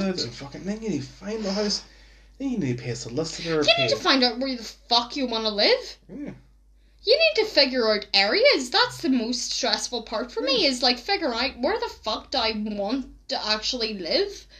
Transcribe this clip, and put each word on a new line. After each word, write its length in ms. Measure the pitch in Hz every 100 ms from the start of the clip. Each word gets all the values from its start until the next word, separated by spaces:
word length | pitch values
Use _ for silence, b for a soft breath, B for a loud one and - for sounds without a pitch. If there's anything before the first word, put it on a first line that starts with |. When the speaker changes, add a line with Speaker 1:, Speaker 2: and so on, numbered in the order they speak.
Speaker 1:
Deposit. 220 | 190 180 120
Speaker 2:
and 80 |
fucking, 300 | - 135 151 175
then 160 | 214
you 80 | 220
need 120 | 143
to 60 | 127
find 360 | - 196 220
the 80 | 196
house. 300 | 196 208 202 - b b b b -
Then 120 | 269
you 80 | 226
need 200 | 135 120
to 60 |
pay 80 | 127
a 40 | 113
solicitor. 640 | 113 123 160 - 165 156
Speaker 1:
You 120 | 151 679
Speaker 2:
pay 80 |
Speaker 1:
need 60 | 659
to 40 | 571
find 260 | 370 269
out 160 | 247 233
where 160 | 269 247
the 60 |
fuck 520 | 214 - - 240 240 294
you 120 | 247
wanna 220 | 220 220
live. 480 | 202 269 523 - - -
Speaker 2:
Yeah. 220 | 226 285 - - _ _ _ _ _ 392
Speaker 1:
You 120 | 587
need 260 | 659 605
to 20 | -
figure 440 | 311 277 254 220
out 160 | 208 -
areas. 560 | 196 202 339 554 381 247
That's 260 | 403 494 -
the 80 | 294
most 440 | 254 220 240 -
stressful 500 | - 240 214 - 240
part 300 | 220 320 240
for 80 | 440
me, 220 | 508 508
Speaker 2:
Yeah. 60 | 302
Speaker 1:
is, 140 | 240
like, 160 | 247 247
figure 340 | - 392 311
out 240 | 226 262 240
where 180 | 277 440
the 80 | 466 -
fuck 260 | 220 240 -
do 60 | 262
I 120 | 220 214
want 500 | 214 202 196 269 254 - -
to 180 | 262 214
actually 460 | 214 - 254 220 202
live. 460 | 160 262 403 - -